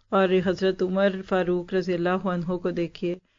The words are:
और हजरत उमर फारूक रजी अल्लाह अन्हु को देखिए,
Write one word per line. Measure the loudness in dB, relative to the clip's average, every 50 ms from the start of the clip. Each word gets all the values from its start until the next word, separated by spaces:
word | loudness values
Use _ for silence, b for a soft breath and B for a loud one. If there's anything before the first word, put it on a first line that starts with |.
| _ _ 2
और | 2 4 4 4
हजरत | 2 2 2 0 0 0 0 0 0 -2
उमर | -2 0 2 2 2 2 0 -4
फारूक | -2 0 0 2 2 0 -2 -2 -2 -2
रजी | -2 0 0 -2
अल्लाह | 0 0 0 0 0
अन्हु | 0 -2 -2 -2 -2 -4 -4 -2
को | -2 -4
देखिए, | -2 -2 -4 -4 -6 -6 -6 -6 -6 -6 _ _ _